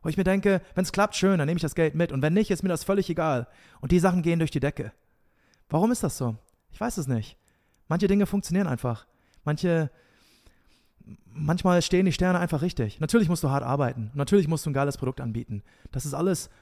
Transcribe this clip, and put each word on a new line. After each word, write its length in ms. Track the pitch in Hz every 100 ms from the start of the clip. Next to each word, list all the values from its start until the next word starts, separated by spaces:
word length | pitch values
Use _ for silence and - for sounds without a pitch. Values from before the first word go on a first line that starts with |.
Wo 80 | 151
ich 80 | 156
mir 60 |
denke, 380 | 185 196 202 190 -
"Wenn's 200 | - 185
klappt, 220 | - 208 -
schön, 220 | 190 190
dann 100 | 143
nehme 100 | 175
ich 40 |
das 140 | 156 -
Geld 200 | 160 147
mit. 160 | 170
Und 100 | 135
wenn 120 | 151
nicht, 160 | 185 214
ist 140 | 180
mir 60 | 190
das 160 | 165 -
völlig 240 | 196 185
egal." 380 | 165 160 131 120 _ - -
Und 100 | -
die 80 | 180
Sachen 220 | 180 180
gehen 180 | 165 170
durch 120 | 160
die 100 | 147
Decke. 320 | 139 - 107 - _ _ _ _ _ _ _
Warum 180 | 151 220
ist 120 | 240
das 140 | 160 -
so? 180 | 123 110 - _ _
Ich 120 | -
weiß 160 | 233 214
es 100 | 135
nicht. 300 | 120 107 - _ _ _ _ -
Manche 200 | 165 202
Dinge 180 | 202 202
funktionieren 420 | 202 - 180 190
einfach. 400 | 123 123 113 - _ _ _ -
Manche, 440 | 151 180 165 151 - _ _ _ _ _ _ _ _ _ _ - - _
manchmal 560 | 120 151 175 185 175
stehen 240 | - 180 190
die 60 |
Sterne 280 | 147 180 180
einfach 220 | 175 151
richtig. 380 | 175 - 110 -
Natürlich 300 | 156 233 175
musst 140 | 170
du 60 | 143
hart 140 | 139
arbeiten. 480 | 123 139 131 123 107
Natürlich 360 | 139 143 202 156
musst 160 | 160 -
du 40 |
ein 40 |
geiles 240 | 139 143 135
Produkt 240 | 127 131
anbieten. 420 | 123 110 117 104 - _ -
Das 140 | 131 143
ist 80 |
alles 360 | 139 175 175 - -